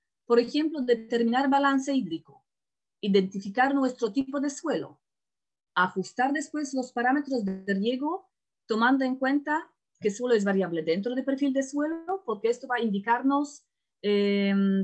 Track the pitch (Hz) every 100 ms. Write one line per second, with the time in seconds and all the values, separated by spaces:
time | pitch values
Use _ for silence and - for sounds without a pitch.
0 | _ _ - 240 247 294 311 311 247 233
1 | - 233 233 254 277 277 277 269 269 269
2 | 185 160 - - _ _ _ _ _ _
3 | 208 196 190 202 196 247 262 277 262 247
4 | 226 240 269 285 285 277 311 165 - -
5 | _ _ _ _ _ _ _ - 185 190
6 | 185 - 254 294 302 302 277 262 254 -
7 | 240 285 285 262 196 190 190 196 214 254
8 | 294 381 - _ _ _ _ 220 233 269
9 | 262 254 262 285 285 302 - _ _ _
10 | 208 196 247 233 202 190 180 170 160 165
11 | 220 254 269 269 285 269 269 285 302 330
12 | 330 381 - 415 453 - 254 240 233 202
13 | 233 240 269 277 285 - _ _ _ _
14 | 202 208 202 202 196 196 196 190